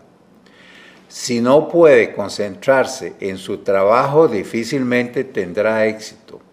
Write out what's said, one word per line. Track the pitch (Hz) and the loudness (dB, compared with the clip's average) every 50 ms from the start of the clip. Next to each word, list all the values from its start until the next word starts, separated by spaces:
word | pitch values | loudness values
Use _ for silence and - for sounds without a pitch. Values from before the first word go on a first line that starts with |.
| _ _ _ _ _ _ _ _ _ _ _ _ _ - - - - - - _ _ _ | _ _ _ _ _ _ _ _ _ _ _ _ _ -20 -20 -20 -20 -20 -20 _ _ _
Si | - - - - 120 117 | -16 -12 -8 -4 -2 0
no | 117 127 139 156 156 | 2 4 4 4 2
puede | - 175 170 170 151 135 117 104 - - | 2 2 6 6 8 8 6 4 2 -2
concentrarse | - 104 92 - - 101 101 95 95 - 135 135 131 120 - - - 92 85 - - | -8 -8 -8 -6 -8 -8 -8 -8 -4 0 0 2 2 0 -2 -4 -10 -12 -12 -12 -10
en | 101 98 95 | -10 -8 -8
su | 95 - - 104 92 | -10 -10 -10 -10 -8
trabajo, | - - 98 98 98 101 113 123 135 135 143 156 165 143 | -4 -2 0 2 2 2 2 2 2 2 2 2 2 2
difícilmente | 110 98 87 - - 113 117 117 147 135 127 123 123 123 120 120 - 143 131 | 2 -2 -6 -6 -6 -8 -6 -4 -4 -4 -2 -2 -2 -2 -2 -4 -6 -8 -8
tendrá | - - 110 95 87 85 107 104 110 110 110 110 | -6 -6 -6 -6 -6 -4 -2 -2 0 0 0 0
éxito. | 110 107 110 - - - - _ - - - _ _ | 0 -2 -4 -12 -18 -20 -20 _ -20 -20 -20 _ _